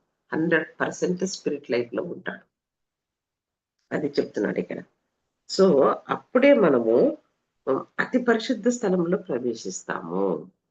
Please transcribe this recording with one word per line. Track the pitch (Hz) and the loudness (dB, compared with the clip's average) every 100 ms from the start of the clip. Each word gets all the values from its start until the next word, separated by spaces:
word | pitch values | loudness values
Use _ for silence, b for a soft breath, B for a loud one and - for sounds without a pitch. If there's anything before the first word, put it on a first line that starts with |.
| _ _ _ | _ _ _
హండ్రెడ్ | - 170 160 160 - | -4 0 0 -2 -6
పర్సెంట్ | 135 - 170 180 | -6 -4 -4 -2
స్పిరిట్ | 190 - 151 143 - | -6 -6 -6 -6 -4
లైఫ్ | 120 120 | -4 -4
లో | 104 | -6
ఉంటాడు. | - - - - _ _ _ _ _ _ _ _ _ _ _ _ _ _ _ | -8 -10 -12 -12 _ _ _ _ _ _ _ _ _ _ _ _ _ _ _
అది | - 143 | -6 -2
చెప్తున్నాడు | - - - 101 - | -4 -4 -2 -2 -2
ఇక్కడ. | 92 - - _ _ _ _ _ - | -6 -10 -14 _ _ _ _ _ -6
So, | - 190 139 190 - - | 2 4 6 4 0 -4
అప్పుడే | - - 254 277 | -8 -2 4 6
మనము | 285 135 127 110 120 254 311 _ _ _ _ - 135 - - | 6 6 4 4 4 4 0 _ _ _ _ -4 -4 -4 -6
అతి | - 247 | -2 0
పరిశుద్ధ | 240 233 - 220 214 | 2 0 -2 -2 -2
స్థలంలో | 240 202 185 170 196 | -2 0 0 0 -2
ప్రవేశిస్తాము. | - 127 123 113 98 92 - - 82 90 98 80 - _ _ | -4 -4 -4 -6 -8 -10 -10 -10 -6 -2 -2 -2 -8 _ _